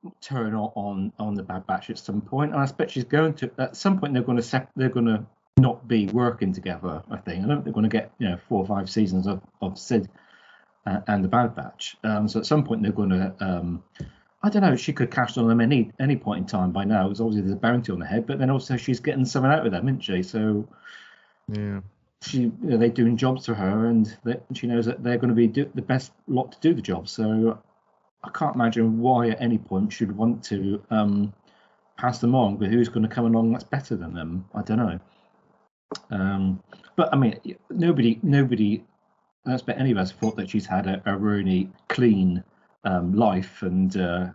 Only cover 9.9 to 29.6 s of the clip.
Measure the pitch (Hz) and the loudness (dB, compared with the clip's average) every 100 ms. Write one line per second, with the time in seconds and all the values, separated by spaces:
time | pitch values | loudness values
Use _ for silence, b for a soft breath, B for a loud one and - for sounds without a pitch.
9.9 | 113 190 b b b b b b _ 104 | -2 -2 b b b b b b _ -6
10.9 | 98 98 104 92 120 113 - 67 - - | -4 -2 0 2 2 2 -2 -12 -12 -14
11.9 | - 110 104 104 110 - 151 139 110 104 | -8 -4 0 0 -2 2 2 2 0 0
12.9 | 98 98 92 95 - 95 87 87 85 - | 0 0 2 0 -4 -4 -2 -4 -6 -10
13.9 | B B B B _ 208 202 190 127 - | B B B B _ 0 4 4 4 0
14.9 | 139 120 - 120 131 113 117 117 139 104 | -2 -2 0 -2 2 4 4 4 4 0
15.9 | - 135 135 104 98 92 98 92 87 101 | -2 0 0 -2 -4 -4 0 0 0 0
16.9 | 107 95 101 113 107 95 98 117 123 117 | 2 2 0 -2 0 -2 0 0 0 0
17.9 | 87 85 107 113 139 131 135 - 123 - | -6 -4 -4 -2 -2 0 0 -2 -4 -2
18.9 | 120 151 147 127 135 131 156 117 90 131 | -2 -2 -2 0 2 2 4 2 -2 -2
19.9 | 127 - 92 92 110 107 104 110 B B | -2 -2 -4 -2 -2 0 0 -4 B B
20.9 | B B B B B - 104 104 98 95 | B B B B B -10 -6 -6 -6 -10
21.9 | _ _ _ - 135 120 - 170 113 117 | _ _ _ -6 -2 -2 -2 0 4 4
22.9 | 117 117 117 131 131 - 107 92 107 117 | 4 2 4 0 0 -2 -2 0 2 4
23.9 | 117 107 - 117 - - 127 123 120 113 | 4 2 -2 -6 -6 -8 -6 -2 0 0
24.9 | 120 120 120 123 113 117 139 143 123 - | -2 -2 0 2 4 4 2 -2 -4 -2
25.9 | 131 - _ - 131 127 - 160 147 101 | -2 -2 _ -4 -2 -2 0 2 2 -2
26.9 | 92 95 - 107 110 113 113 _ _ _ | -6 -6 -4 0 2 2 0 _ _ _
27.9 | _ _ _ - - 147 123 117 113 113 | _ _ _ -14 -4 -2 0 0 2 2
28.9 | 113 123 123 117 110 120 110 | 2 2 4 2 0 0 -2